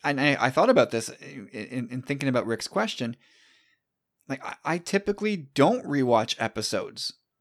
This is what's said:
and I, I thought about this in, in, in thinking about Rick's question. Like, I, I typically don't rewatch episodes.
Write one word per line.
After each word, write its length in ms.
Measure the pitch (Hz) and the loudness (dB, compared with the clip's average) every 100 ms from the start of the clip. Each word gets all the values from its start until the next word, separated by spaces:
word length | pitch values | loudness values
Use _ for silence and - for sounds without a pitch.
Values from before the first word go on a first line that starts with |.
and 160 | - 143 | -2 2
I, 160 | 147 139 | 2 2
I 100 | 127 | 2
thought 200 | 156 226 | 4 6
about 220 | 214 117 | 6 4
this 160 | 117 - | 0 -6
in, 400 | - - 139 101 | -12 -16 -16 -14
in, 400 | 113 104 127 117 | -12 -8 -8 -6
in 140 | 127 | -8
thinking 260 | - 143 139 | -6 -2 0
about 180 | 123 107 | 0 0
Rick's 220 | 113 - | -4 -4
question. 480 | 196 220 - 117 - _ _ _ _ _ _ _ _ _ _ - | -4 -4 -4 -8 -8 _ _ _ _ _ _ _ _ _ _ -12
Like, 160 | 135 | -10
I, 100 | - - | -10 -10
I 140 | 156 170 | -4 -4
typically 580 | - 196 208 202 208 190 | -2 -2 -2 -2 -2 -4
don't 480 | 135 - 151 247 | -4 4 4 4
rewatch 520 | - 143 127 113 113 - | -2 0 4 4 4 -2
episodes. 760 | 113 110 107 98 - - - - _ _ | -4 -4 -2 -4 -4 -8 -10 -10 _ _